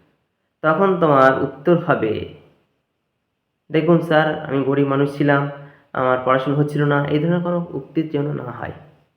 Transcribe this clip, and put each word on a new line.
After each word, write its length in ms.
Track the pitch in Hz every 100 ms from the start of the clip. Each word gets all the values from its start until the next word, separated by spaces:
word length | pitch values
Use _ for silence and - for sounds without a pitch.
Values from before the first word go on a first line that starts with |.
| _ _ _ _ _ _
তখন 360 | 156 160 196 185
তোমার 440 | 165 139 131 131
উত্তর 340 | 139 - - 170
হবে, 560 | - 123 110 107 - - _ _ _ _ _ _ _ _ _ _ _ _ -
"দেখুন 300 | 151 160 170
স্যার, 380 | 151 156 156 151
আমি 240 | - 135
গরিব 240 | 131 139 139
মানুষ 300 | 139 143 -
ছিলাম, 340 | 147 143 143 - - - _
আমার 240 | - 127 127 -
পড়াশোনা 300 | 131 147 143
হচ্ছিল 300 | 147 147 147
না", 200 | 143 143
এই 140 | 147
ধরনের 220 | 165 175
কোনো 260 | 175 175 170
উক্তির 380 | 139 - - 156
যেন 240 | 143 147
না 100 | 143
হয়। 280 | 123 117 - - - _ _